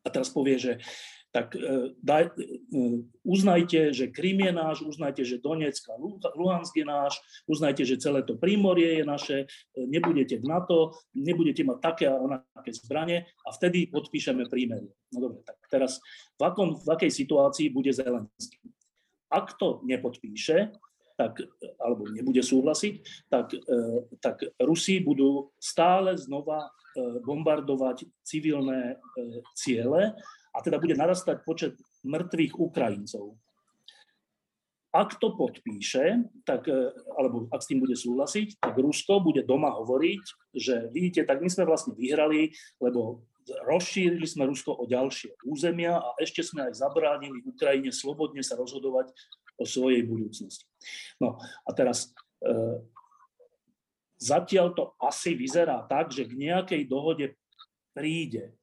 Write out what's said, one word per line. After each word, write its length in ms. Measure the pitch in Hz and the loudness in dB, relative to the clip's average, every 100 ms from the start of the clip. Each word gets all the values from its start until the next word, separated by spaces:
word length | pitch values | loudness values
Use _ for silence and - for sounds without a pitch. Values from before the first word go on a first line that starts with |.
A 80 | - | -2
teraz 240 | 143 131 | -2 -2
povie, 240 | - 135 131 | 0 2 2
že 240 | 127 120 - - - - _ | 0 -4 -8 -16 -16 -20 _
tak, 240 | 120 113 - | -4 -2 -6
e, 400 | 143 135 127 - | -2 -2 -2 -6
daj-, 260 | - 151 170 - | 2 4 4 0
e, 720 | - - - 139 123 120 - _ | -10 -10 -4 0 0 0 -6 _
uznajte, 720 | - 190 196 175 175 160 156 127 | 0 4 6 6 4 4 4 2
že 160 | 127 | -4
Krym 320 | - 180 190 | -2 0 2
je 80 | 190 | 2
náš, 320 | 175 160 156 | 0 -2 -4
uznajte, 400 | 156 147 147 139 | -6 -6 -6 -2
že 160 | 123 123 | -4 -2
Donetsk 480 | 143 160 147 135 - | -2 -2 -2 -4 -10
a 80 | 113 | -10
Lu-, 240 | 165 202 - - | -10 -6 -6 0
Luhansk 400 | 180 175 170 160 | 0 0 -2 -2
je 80 | |
náš, 320 | 147 143 143 139 _ - - | 0 0 0 -2 _ -20 -4
uznajte, 400 | 151 151 139 127 | 0 2 2 0
že 80 | 127 | 2
celé 240 | 151 139 | 2 0
to 160 | 131 117 | 0 0
Prímorie 640 | 180 202 196 180 165 160 | 2 4 6 6 4 4
je 40 | 147 | 0
naše, 280 | 143 - 139 | -2 -2 -4
e, 40 | 139 - _ - 127 | -4 -12 _ -8 -2
nebudete 480 | 151 170 147 131 120 | 0 2 2 2 0
v 80 | |
nato, 480 | 131 170 175 170 160 - _ 127 | 0 -2 4 4 4 0 _ -6
nebudete 480 | 143 165 156 131 | -2 2 2 2
mať 140 | 139 123 | 0 0
také 240 | 165 165 147 | -2 2 2
a 80 | 135 | 2
onaké 560 | 131 135 _ - - 113 | 0 -4 _ -16 -14 -14
zbrane 560 | - 143 165 170 175 _ | -6 -4 -2 -2 -4 _
a 60 | - | -16
vtedy 400 | - 180 175 165 | 0 2 2 0
podpíšeme 560 | 147 147 147 143 127 117 | -2 -4 -4 -2 -2 -2
prímerie. 460 | 127 123 110 101 _ _ 123 | -2 -2 -4 -10 _ _ -6
No 80 | |
dobre, 160 | 127 107 | -6 -8
tak 140 | - - _ | -18 -20 _
teraz 320 | 139 131 - - - - _ | 0 0 -4 -14 -20 -20 _
v 60 | |
akom, 320 | 156 180 180 156 | -2 2 0 0
v 120 | - | 0
akej 180 | 165 165 | 2 2
situácii 640 | - 135 147 139 139 151 | 0 2 4 4 4 0
bude 180 | 131 135 127 | 2 2 2
Zelenský? 640 | 131 120 107 _ - _ - _ _ _ _ _ _ | 0 -2 -4 _ -16 _ -20 _ _ _ _ _ _
Ak 240 | 160 - - | -2 -2 -2
to 240 | 185 123 127 | -2 -2 -2
nepodpíše, 880 | 127 131 123 110 107 - 160 214 - _ _ _ - | -2 -2 -8 -12 -8 2 2 2 -6 _ _ _ -4
tak, 240 | 113 - - _ - - | -4 -2 -12 _ -20 -6
alebo 280 | 120 117 104 | -2 -2 -4
nebude 320 | 107 131 127 | -6 2 2
súhlasiť, 540 | 120 131 139 156 208 202 - - _ | 4 4 4 2 -2 -4 -16 -20 _
tak, 280 | 123 113 - | 0 0 -8
e, 40 | - 123 117 117 120 - | -2 0 0 -4 -4 -6
tak 160 | 127 - 139 _ | -4 -4 -8 _
Rusi 400 | - 165 - 190 | 2 2 2 2
budú 520 | 147 139 139 139 139 _ | 2 4 6 4 -4 _
stále 600 | - - 170 185 190 175 | -6 2 6 6 4 0
znova, 520 | 131 139 151 156 147 | -4 -6 -4 -6 -6
e, 520 | _ _ - 123 120 | _ _ -6 -4 -4
bombardovať 840 | 117 147 160 151 139 135 131 123 - _ | -6 -2 2 2 0 0 0 -2 -10 _
civilné, 720 | - 156 156 147 135 131 120 131 | -8 -4 0 0 0 -2 -4 -8
e, 440 | - - 120 117 - - | -12 -10 -10 -10 -14 -10
ciele 600 | - 117 117 156 214 - - - _ | -2 0 2 4 2 -2 -18 -20 _
a 60 | - | -6
teda 200 | 170 147 | -2 0
bude 160 | 160 139 | 2 2
narastať 480 | 165 180 - 139 | 2 2 0 -4
počet 280 | - 165 160 - _ _ | -4 -4 -4 -6 _ _
mŕtvych 540 | 131 156 175 165 147 - | -6 -4 -4 0 0 0
Ukrajincov. 760 | 175 165 120 101 104 107 101 113 _ _ _ _ - - _ _ _ _ _ _ _ _ _ | -2 0 -2 -2 -8 -12 -12 -18 _ _ _ _ -20 -20 _ _ _ _ _ _ _ _ _
Ak 240 | - 202 - | 2 2 2
to 160 | 226 | -2
podpíše, 960 | - 131 - - 104 101 127 151 233 233 - | 2 -2 -2 -10 -8 -2 2 4 4 0 -6
tak, 240 | - 127 135 | -4 -2 0
e, 240 | 131 127 - - 151 | 0 0 -4 -12 0
alebo 320 | 131 120 113 | 0 0 -4
ak 120 | - | -6
s 40 | - | -2
tým 80 | 135 | 0
bude 160 | 127 117 | 2 0
súhlasiť, 640 | 120 123 143 208 214 - | -2 0 0 -2 -4 -4
tak 160 | - 110 | -2 2
Rusko 480 | 135 147 - 196 | 2 0 2 4
bude 200 | 170 139 | 6 2
doma 280 | 120 135 151 | 2 2 2
hovoriť, 520 | 117 113 127 165 202 - - _ | -2 0 2 2 -2 -10 -20 _
že 400 | 131 120 120 117 | -8 -2 -2 -2
vidíte, 320 | 127 180 175 | -2 0 0
tak 160 | - 139 | 2 0
my 80 | 175 | 0
sme 160 | 180 | 0
vlastne 320 | 165 156 - 107 | 2 2 0 -4
vyhrali, 560 | 127 147 151 156 156 - - _ | -2 2 4 4 0 -2 -20 _
lebo 440 | 123 123 110 117 - _ - - 113 | 0 0 -4 -8 -16 _ -14 -8 0
rozšírili 560 | 170 180 202 180 175 156 | 0 0 2 2 2 -4
sme 180 | 151 135 | -2 -2
Rusko 300 | 139 - 131 | -2 -6 -6
o 80 | |
ďalšie 600 | 117 123 135 - 113 - 123 | -2 0 0 -4 -14 -12 -8
územia 500 | 147 175 170 170 175 | -2 -2 0 0 0
a 160 | 123 - | -2 -4
ešte 240 | 156 - | -4 -4
sme 240 | 160 156 131 | -6 -4 -6
aj 100 | 110 | -2
zabránili 640 | 135 147 151 143 139 127 | 0 2 2 0 -4 -10
Ukrajine 480 | 131 127 147 139 135 | -12 0 2 2 0
slobodne 540 | 120 139 147 151 139 | -4 -6 -4 -4 -4
sa 100 | 127 | -6
rozhodovať 560 | 120 123 135 131 127 131 - - - - - | -4 -6 -4 0 0 0 -6 -20 -20 -20 -8
o 60 | |
svojej 400 | 120 - 127 123 | -4 0 4 4
budúcnosti. 600 | 117 113 107 - 98 - - _ - - - - | 2 -2 -4 -8 -14 -16 -20 _ -16 -16 -16 -4
No 200 | 123 - | -2 -2
a 300 | - - - | -16 -12 -8
teraz, 400 | - 127 120 - _ - _ | 0 2 0 -6 _ -20 _
e, 120 | - 113 113 - - - _ _ _ _ - _ _ _ _ _ _ _ | -2 0 0 -4 -10 -20 _ _ _ _ -20 _ _ _ _ _ _ _
zatiaľ 560 | 113 151 175 190 175 - | 0 0 4 4 4 2
to 80 | - _ | -4 _
asi 360 | 143 - 175 165 | -4 -2 -4 -2
vyzerá 480 | 131 156 165 123 113 | 0 2 2 0 -2
tak, 240 | 135 165 | -2 0
že 160 | 143 120 | -4 -8
k 80 | 123 | -6
nejakej 480 | 143 180 185 165 135 | -2 -2 0 -4 -2
dohode 480 | 131 151 156 139 - _ _ - _ _ - | -2 -2 -2 -4 -8 _ _ -20 _ _ -6
príde. 600 | 151 165 147 110 98 _ | -4 -2 -4 -8 -10 _